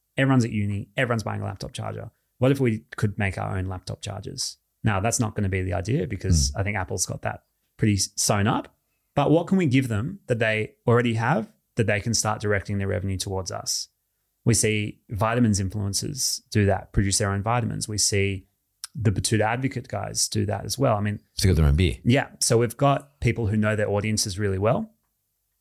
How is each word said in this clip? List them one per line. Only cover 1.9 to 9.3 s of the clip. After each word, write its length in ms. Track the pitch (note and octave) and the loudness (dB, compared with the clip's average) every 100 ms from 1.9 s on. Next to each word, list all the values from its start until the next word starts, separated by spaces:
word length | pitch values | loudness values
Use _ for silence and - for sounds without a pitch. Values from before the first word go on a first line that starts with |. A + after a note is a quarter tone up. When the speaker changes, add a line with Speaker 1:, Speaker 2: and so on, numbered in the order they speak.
| G#2+ A2 - _ _ | -10 -14 -18 _ _
Speaker 1:
What 140 | B2+ | 2
if 80 | C#3 | 4
we 240 | B2+ A2 - - | 2 0 -6 -2
could 220 | A2 G2 | -2 0
make 180 | G2+ G2+ | -2 -2
our 200 | G#2 G2 | -4 -4
own 80 | F#2 | -4
laptop 340 | F#2 - G#2 | -8 -10 -12
chargers? 560 | - G2 G2 F#2 - - _ _ | -10 -10 -12 -10 -10 -10 _ _
Now, 160 | A2+ G2 | -2 0
that's 180 | A2 - | 0 -2
not 160 | A2 | -4
gonna 140 | - G2+ | -2 -2
be 140 | F#2+ | -2
the 100 | F#2 | -2
idea 340 | F#2 F#2 C#3+ F3+ | -4 -2 -2 -4
because 440 | F#2+ F#2+ E2 C2+ | -6 0 2 2
Speaker 2:
Hmm. 60 | - | -2
Speaker 1:
I 20 | |
think 140 | G2 G#2 | -2 -2
Apple's 280 | F#2 G#2 - | -4 -4 -6
got 160 | - | -4
that 200 | A2 - _ _ _ - | -6 -6 _ _ _ 0
pretty 180 | G#2+ | 2
s-, 160 | G2+ - - | 2 -2 -2
sewn 300 | - G#2 G#2 | 0 2 2
up. 300 | - - _ _ _ _ - | 0 -4 _ _ _ _ -2
But 160 | C#3+ | 2